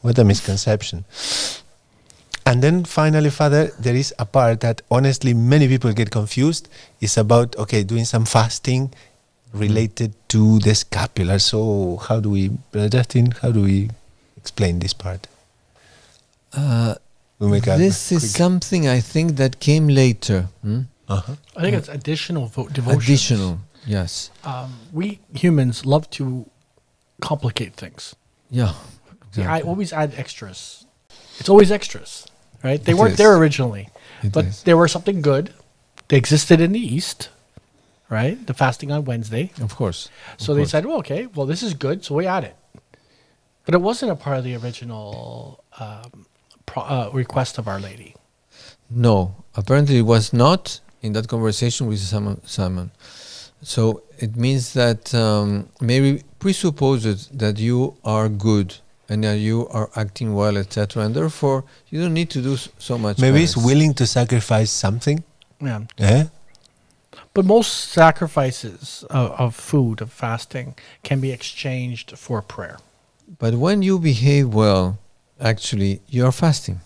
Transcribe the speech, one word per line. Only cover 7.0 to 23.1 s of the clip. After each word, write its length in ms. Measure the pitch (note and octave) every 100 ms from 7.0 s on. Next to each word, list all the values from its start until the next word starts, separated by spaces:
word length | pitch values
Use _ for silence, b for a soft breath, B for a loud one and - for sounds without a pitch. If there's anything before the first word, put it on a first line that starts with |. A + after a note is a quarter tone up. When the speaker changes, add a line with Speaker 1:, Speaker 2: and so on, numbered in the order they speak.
Speaker 1:
It's 160 | G#2 -
about, 380 | G#2+ A#2+ A#2+ -
okay, 260 | G#2+ A2+
doing 220 | G2 A#2 A#2
some 200 | A#2 A2
fasting 680 | A2+ A2+ - - B2+ C3+ b b b b _ _
related 600 | G#2+ G#2 G#2+ A2 - A2+ G#2 _
to 300 | A2+ G#2+ A2
the 160 | G#2 G#2+
scapular. 640 | - - A#2 - F2 G2
So 580 | - A2 A2 G2+ F#2 F2 -
how 120 | A2+
do 100 | G#2+
we, 200 | G2 F#2+ A#2 -
Brother 180 | G#2 G#2
Justin, 420 | B2+ B2 B2 B2 A#2
how 100 | B2
do 120 | A2
we 260 | G2 G2 G#2 A2+ _ _ _ -
explain 420 | - - F#2+ F2
this 140 | F2
part? 340 | - F#2+ G2 - _ _ _ _ b b b b b b _ _
Speaker 2:
Uh, 420 | C3+ C#3+ A#2 A#2 - _ _ _ _
Speaker 1:
We 80 | G#2
make 180 | G2+ A2+
a 80 | F#2+
Speaker 2:
this 340 | F#3+ - -
is 100 | F3
Speaker 1:
quick 100 | A#2
Speaker 2:
something 560 | G2+ F3 F3+ - F3+ D3
I 140 | B2+
think 360 | A#2 D#3 E3 C#3
that 220 | C3 B2+
came 280 | - D3+ D3+
later. 600 | C3+ C3 A2+ - G2 F2+ -
Hmm? 200 | G#2 A2+ C3 _ -
Speaker 1:
Uh-huh. 260 | G2 - C#3+ _ -
Speaker 3:
I 40 |
think 140 | F3 G#3
it's 140 | D3
additional 560 | D3 C#3+ D#3 - E3+ A#2
vo-, 200 | A#2+ B2+
devotions. 340 | C#3 A#2+ A#2+
Speaker 2:
Additional, 560 | A2+